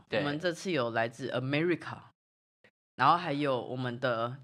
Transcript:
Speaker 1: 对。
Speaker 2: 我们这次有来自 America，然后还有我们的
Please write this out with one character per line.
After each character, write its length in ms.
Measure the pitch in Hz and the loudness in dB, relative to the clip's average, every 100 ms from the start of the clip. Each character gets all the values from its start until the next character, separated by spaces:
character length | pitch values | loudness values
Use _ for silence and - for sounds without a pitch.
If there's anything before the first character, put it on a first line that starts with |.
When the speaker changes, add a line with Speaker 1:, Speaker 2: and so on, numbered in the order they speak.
| - | -2
Speaker 1:
对。 100 | - | 0
Speaker 2:
我 60 | |
们 120 | 143 151 | 0 0
这 140 | 175 | -2
次 200 | 165 196 | -2 -2
有 200 | 147 117 | 0 0
来 160 | 113 120 | 0 -2
自 220 | 131 131 | -2 -4
America， 680 | 127 131 147 175 156 - - - _ _ _ _ _ - _ _ - | -2 0 2 2 0 -4 -12 -16 _ _ _ _ _ -20 _ _ 2
然 120 | - | 4
后 80 | 175 | 4
还 160 | 175 | 2
有 280 | 143 143 123 | 0 0 0
我 140 | - | -2
们 240 | 127 123 120 | -4 -4 -2
的 340 | 131 113 120 131 | 0 0 -2 -6